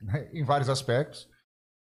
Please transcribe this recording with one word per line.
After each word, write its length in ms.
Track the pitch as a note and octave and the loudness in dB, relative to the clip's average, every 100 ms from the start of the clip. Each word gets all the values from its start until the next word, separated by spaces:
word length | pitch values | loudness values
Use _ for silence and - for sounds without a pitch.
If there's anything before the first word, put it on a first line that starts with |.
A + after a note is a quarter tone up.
né? 280 | G#2 C3+ - | -4 -4 -4
Em 100 | E3 | -4
vários 240 | C#3 C#3+ B2+ | 2 2 2
aspectos. 600 | C3+ - A#2+ D#3 - - _ _ _ _ _ _ | 0 2 2 2 -6 -20 _ _ _ _ _ _